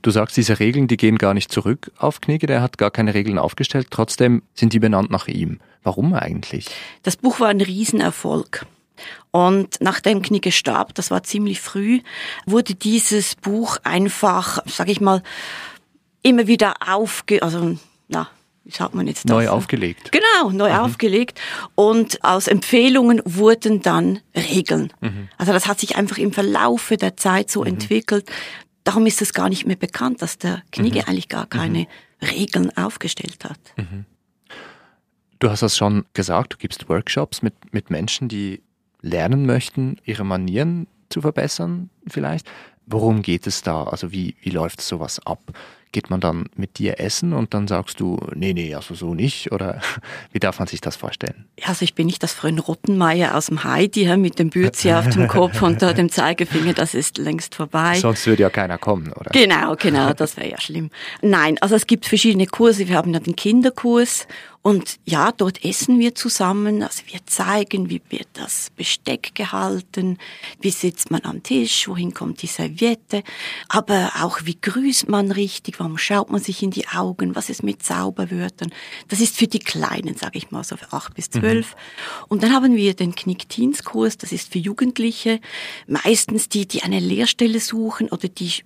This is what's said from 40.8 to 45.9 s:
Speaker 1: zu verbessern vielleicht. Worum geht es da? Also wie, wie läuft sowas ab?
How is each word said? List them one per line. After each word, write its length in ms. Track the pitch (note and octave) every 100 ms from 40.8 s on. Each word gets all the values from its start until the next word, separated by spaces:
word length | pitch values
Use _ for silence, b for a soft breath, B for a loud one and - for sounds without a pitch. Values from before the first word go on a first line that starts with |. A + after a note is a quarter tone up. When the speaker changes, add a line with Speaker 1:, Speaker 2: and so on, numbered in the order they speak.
| D#3+ _ _
Speaker 1:
zu 100 | -
verbessern 680 | D3+ - D3+ - E3+ F3 F3+ _ -
vielleicht. 400 | - C#3+ D#3+ B B B B -
Worum 360 | A2 A2+ A2
geht 240 | F#2+ E2+ G2
es 160 | -
da? 220 | F#2+ D#2+
Also 280 | C2+ - F2
wie, 240 | F#2+ F2+ -
wie 100 | F#2
läuft 300 | E2+ E2 -
sowas 400 | - F2 D#2+ - -
ab? 140 | - - B B B B